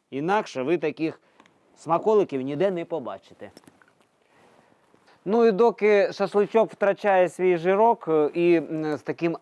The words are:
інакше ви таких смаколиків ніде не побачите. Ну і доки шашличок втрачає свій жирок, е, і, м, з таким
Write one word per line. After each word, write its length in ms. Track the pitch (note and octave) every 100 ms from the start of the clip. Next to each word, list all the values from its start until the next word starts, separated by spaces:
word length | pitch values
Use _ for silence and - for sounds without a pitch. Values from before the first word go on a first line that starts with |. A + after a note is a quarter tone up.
| _
інакше 520 | C3 E3 G#3 - C3+
ви 140 | B2+ E3+
таких 440 | D#3 D3 D#3+ - _ _ _ _ _ _
смаколиків 680 | C#3+ D#3+ G#3 G#3+ D#3+ C3+
ніде 300 | C3+ C#3+ G3
не 140 | F3 D#3+
побачите. 680 | D#3+ G#2+ G2 _ - G2+ - _ _ _ _ _ _ _ _ _ _ _ _ _ _ _ _ F3
Ну 160 | A#3 A3+
і 40 |
доки 640 | F#3+ A#3 F#3 G#3 G3+ E3+
шашличок 580 | F3 F#3+ G3+ G3+ A3+ F#3
втрачає 580 | - G3+ F#3+ G#3 F#3+ F3
свій 280 | - F#3 F3
жирок, 480 | F3 G3 A3+ A3+ E3
е, 220 | D#3 D3+
і, 220 | E3+ F3 E3+
м, 420 | C#3+ D#3 D#3 C#3+
з 40 |
таким 360 | - C3 E3+ D#3+